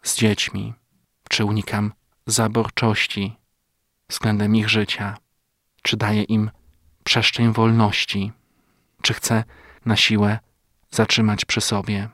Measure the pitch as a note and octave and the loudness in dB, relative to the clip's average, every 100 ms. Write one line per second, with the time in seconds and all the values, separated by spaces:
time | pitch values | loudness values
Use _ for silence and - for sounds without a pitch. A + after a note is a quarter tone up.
0 | - - A2+ G2+ - G2 G#2+ A#2 _ _ | -6 0 0 0 -2 -6 -8 -12 _ _
1 | _ _ - - G#2+ G#2+ G2 G#2 G#2 - | _ _ -6 -2 0 -2 -2 -4 -4 -6
2 | _ _ - A2+ A2 A2 A2 - A#2 G#2 | _ _ -4 0 0 0 -2 0 0 0
3 | - - G2 A2+ _ _ _ _ _ _ | -2 -4 -6 -8 _ _ _ _ _ _
4 | _ - A2 G#2+ G#2 A2 G#2+ A2 G2+ - | _ -4 0 0 4 2 2 0 0 -4
5 | G2+ A2 _ _ _ _ _ _ - A2 | -8 -10 _ _ _ _ _ _ -4 -2
6 | A2 G#2+ G#2 A2 G#2+ - _ _ _ _ | 0 0 0 0 0 -6 _ _ _ _
7 | - - G#2+ - A#2 A2 A2+ A2+ G#2+ G#2 | -2 0 0 2 2 4 4 4 4 2
8 | - G2+ G2 - _ _ _ _ _ _ | -4 -4 -6 -8 _ _ _ _ _ _
9 | - A2+ - A2+ A2+ - - - - G#2+ | -4 -4 0 0 0 -12 -20 -10 0 2
10 | - A2 G#2 G#2+ _ _ _ _ _ - | 2 4 2 0 _ _ _ _ _ 0
11 | G#2+ - A2 G#2 - - - G#2+ G2 G#2 | 2 4 2 0 -2 -2 -2 -2 -2 -4
12 | G2+ | -6